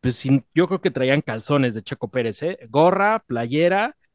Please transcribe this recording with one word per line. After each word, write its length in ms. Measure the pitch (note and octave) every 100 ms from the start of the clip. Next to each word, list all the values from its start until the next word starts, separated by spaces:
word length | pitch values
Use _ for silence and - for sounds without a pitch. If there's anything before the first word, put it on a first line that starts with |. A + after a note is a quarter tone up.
pues, 140 | B2+ A#2
sin, 300 | C3+ C3+ - D#3
yo 120 | F3
creo 140 | F#3
que 80 | -
traían 300 | C3 C3 C#3+
calzones 540 | - A2+ - D3 B2+ A2
de 80 |
Checo 260 | - B2+ A2
Pérez, 320 | B2+ A2+ G2+
¿eh? 140 | D#3+ F#3+ A#2
Gorra, 540 | C3+ E3+ F#3+ G3+ A3 -
playera, 680 | A#2+ A#2 C#3+ F3 G3 A#3 - _